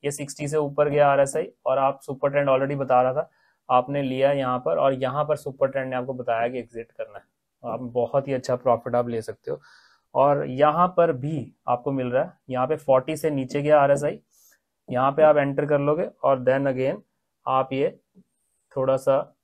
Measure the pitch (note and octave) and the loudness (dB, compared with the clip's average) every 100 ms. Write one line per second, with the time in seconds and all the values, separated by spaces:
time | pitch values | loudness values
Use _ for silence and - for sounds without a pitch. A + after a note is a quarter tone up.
0 | C#3+ C#3+ C#3+ - D3 D#3 D3 C#3+ D3 D3 | -8 -8 -12 -8 -4 -2 -2 0 0 4
1 | C#3+ C#3 C#3 D#3 F3+ _ B2+ C3 C3+ C#3 | 4 4 2 0 -6 _ -2 0 0 -2
2 | - C3+ C#3+ C#3+ C#3+ C3 C#3 C#3+ C3 B2+ | -10 -4 0 0 2 2 0 -4 2 4
3 | B2+ C3 - _ _ _ _ B2+ B2+ C#3+ | 4 0 -6 _ _ _ _ 0 2 -4
4 | C#3 C3 C3+ C#3+ B2+ B2+ D#3 D#3+ C3+ C3 | -4 0 2 2 -2 -2 -2 0 0 0
5 | B2+ C#3 D3+ D3+ D3 C3+ C3+ C3+ C3 B2+ | -4 -4 -2 -4 -4 -4 -2 -2 -4 -6
6 | B2+ B2+ A#2+ A2+ A#2+ B2+ A#2 A#2 A2+ - | -6 -8 -4 -2 -2 -4 -10 -14 -16 -14
7 | A2 G2+ _ _ _ _ B2 A2+ B2 B2 | -14 -14 _ _ _ _ -10 -8 -6 -2
8 | A#2 C#3 C3+ C3 - B2 C3 A#2 B2 A#2+ | 0 -2 -2 -6 -4 -2 0 0 0 -2
9 | A#2+ A#2 A2 G#2+ - - _ _ _ _ | -2 -6 -8 -12 -10 -10 _ _ _ _
10 | _ C3+ C#3 C#3+ C#3+ B2+ D3 D#3 F3+ F3+ | _ 2 2 2 -2 2 2 4 0 2
11 | E3+ C#3 C#3+ D#3 A#2 _ - B2 - C3+ | 2 0 -4 -6 -8 _ -4 -4 -2 -4
12 | B2+ B2+ E3+ _ - B2+ C3 D3+ - C3 | -2 -2 -2 _ -8 -4 -2 -2 2 2
13 | B2+ D#3 D#3+ C#3+ B2+ C#3+ D3 D3+ C#3 C#3 | 2 -4 -2 -2 -4 -2 4 4 6 2
14 | D3 - _ _ _ _ _ _ - B2 | 0 -6 _ _ _ _ _ _ -6 0
15 | C3+ C#3+ D#3 D3 C#3 C#3 D3 D3 C#3+ D3+ | 0 6 6 6 2 -2 0 0 0 -2
16 | - _ C3+ C3+ B2+ C3+ C#3 B2+ C3 F#3+ | -4 _ 0 0 2 0 0 -2 -4 -4
17 | _ _ _ _ - C3 B2+ C3 D3+ - | _ _ _ _ -4 -2 -2 -2 -4 -4
18 | _ _ _ _ _ _ _ C#3 C3 C3 | _ _ _ _ _ _ _ -4 0 0
19 | C#3+ C#3 D3 _ | 2 0 -2 _